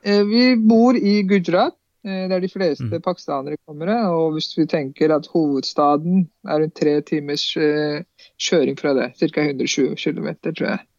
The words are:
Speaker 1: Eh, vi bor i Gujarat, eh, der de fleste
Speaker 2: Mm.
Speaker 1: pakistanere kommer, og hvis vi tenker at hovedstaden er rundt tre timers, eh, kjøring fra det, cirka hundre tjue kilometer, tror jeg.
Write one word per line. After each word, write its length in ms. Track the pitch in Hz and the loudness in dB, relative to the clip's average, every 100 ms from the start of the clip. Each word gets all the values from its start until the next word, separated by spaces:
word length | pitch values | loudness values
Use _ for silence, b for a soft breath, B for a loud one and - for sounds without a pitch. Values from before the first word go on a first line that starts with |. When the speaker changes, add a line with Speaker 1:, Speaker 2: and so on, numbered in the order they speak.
Speaker 1:
Eh, 180 | 202 202 | 2 2
vi 320 | 208 226 254 247 | 4 4 4 4
bor 380 | 220 226 240 | 6 6 6
i 260 | 240 202 208 | 4 2 2
Gujarat, 520 | 190 202 175 175 269 - _ _ | 2 2 2 2 0 -2 _ _
eh, 220 | - 190 185 | -10 -6 -2
der 120 | 185 | -2
de 80 | 185 | -4
fleste 380 | - 185 143 120 | -2 -2 -2 -4
Speaker 2:
Mm. 160 | 165 | -4
Speaker 1:
pakistanere 540 | 185 175 - 139 139 151 - | -4 -6 -6 -6 -6 -10 -12
kommer, 220 | 147 170 226 208 | -10 -4 -2 0
og 280 | 165 160 | 0 -2
hvis 180 | 156 - - | -2 -6 -2
vi 100 | 156 | -2
tenker 440 | 170 139 - 156 | 0 -4 -2 2
at 120 | 156 147 | 2 0
hovedstaden 1000 | 170 151 139 - - 147 147 160 185 175 _ - | -2 0 -2 -4 0 2 2 2 0 0 _ -6
er 140 | 156 | -2
rundt 140 | 156 | -2
tre 260 | - 151 147 | -2 0 0
timers, 540 | 147 156 143 147 - - | -2 -6 -4 -6 -4 -2
eh, 460 | 151 151 151 147 180 _ b _ | 0 0 -2 -6 -10 _ b _
kjøring 400 | - 175 131 139 | 0 2 2 0
fra 160 | 151 | 0
det, 140 | 135 123 - | 0 -2 -2
cirka 260 | 160 156 | -2 0
hundre 240 | 151 135 120 | -2 -2 -4
tjue 280 | - 131 - | 0 -2 -2
kilometer, 560 | - - - 165 170 | -6 -4 -6 -6 -8
tror 160 | 160 - | -6 -4
jeg. 120 | 196 - | -6 -10